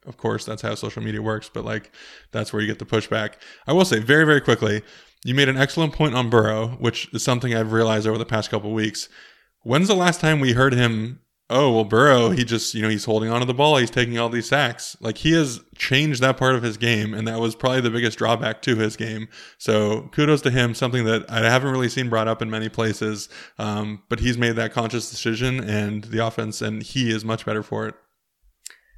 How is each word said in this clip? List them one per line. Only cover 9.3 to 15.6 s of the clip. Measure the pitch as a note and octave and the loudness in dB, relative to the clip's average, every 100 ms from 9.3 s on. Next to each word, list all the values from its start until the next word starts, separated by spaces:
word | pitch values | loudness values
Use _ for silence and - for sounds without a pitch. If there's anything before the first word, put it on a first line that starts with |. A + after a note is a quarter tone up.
| _ _ _ | _ _ _
When's | A2+ C#3+ G3 | 0 2 2
the | |
last | F#3+ F3 E3+ | 2 2 2
time | D#3 D3+ | 2 2
we | C3 | 2
heard | A#2+ C3+ | 4 4
him, | B2 A#2+ A2 A2+ B2+ _ _ - | 4 2 0 -6 -10 _ _ -2
"Oh, | B2 C#3 | 2 4
well, | A2+ | 4
Burrow, | G#2 A2 D3 B2+ A#2 | 4 6 6 6 4
he | B2+ | 2
just, | A#2 A2+ - | 0 0 -2
you | A2 | -2
know, | G#2+ | 0
he's | G#2+ | 0
holding | A2+ A2 A2+ | 0 0 0
onto | A#2+ B2 | -2 0
the | |
ball, | B2+ D3+ C#3+ | 2 4 4
he's | A#2 | 2
taking | B2+ A#2+ A#2 | 0 0 -2
all | A#2 | -2
these | A#2+ - | -2 0
sacks"? | C#3 B2+ A#2 - - | 0 0 -4 -14 -8
Like, | A2 - | -8 -2
he | D#3 | 2
has | E3 C#3+ A#2 | 2 2 -4